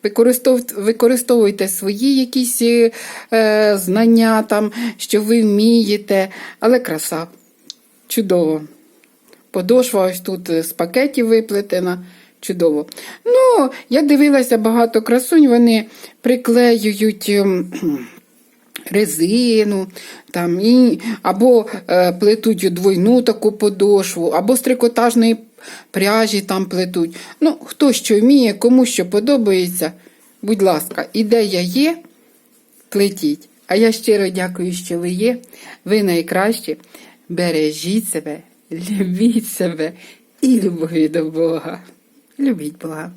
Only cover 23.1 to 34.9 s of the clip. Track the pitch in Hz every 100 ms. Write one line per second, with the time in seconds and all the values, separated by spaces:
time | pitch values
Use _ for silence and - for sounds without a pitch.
23.1 | 247 240 214 214 208 208 190 202 202 185
24.1 | 175 165 156 196 254 254 254 233 233 240
25.1 | 233 226 220 - _ - - _ 190 196
26.1 | 220 220 208 190 190 185 180 180 180 165
27.1 | - - - 311 302 - - 285 240 -
28.1 | 208 233 285 233 202 240 254 247 - 180
29.1 | 208 226 277 208 190 180 180 160 - _
30.1 | _ _ _ 202 214 190 156 - - -
31.1 | 214 214 233 208 185 180 185 302 330 -
32.1 | _ _ _ _ _ _ _ _ 202 202
33.1 | 196 151 147 - _ - 190 226 220 -
34.1 | 208 190 185 185 180 180 180 -